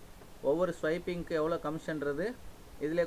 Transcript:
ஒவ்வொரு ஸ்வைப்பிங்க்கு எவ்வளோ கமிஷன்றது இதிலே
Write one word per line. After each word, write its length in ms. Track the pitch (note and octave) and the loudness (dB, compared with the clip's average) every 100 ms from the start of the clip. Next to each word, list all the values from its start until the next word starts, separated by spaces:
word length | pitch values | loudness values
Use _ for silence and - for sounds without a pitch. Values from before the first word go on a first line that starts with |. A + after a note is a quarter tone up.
| - - - - C3 | -18 -16 -16 -2 2
ஒவ்வொரு 240 | D#3+ F3+ E3 | 4 4 2
ஸ்வைப்பிங்க்கு 560 | D#3 F3 F3 F3 D#3+ D#3+ | 0 2 0 -4 0 2
எவ்வளோ 160 | D#3 E3 D#3 | 2 2 0
கமிஷன்றது 600 | D#3 - D#3 C#3+ C#3+ G3+ B3+ - - - - | -4 -4 -2 0 0 -2 -4 -12 -14 -16 -4
இதிலே 200 | D3+ E3+ | 0 2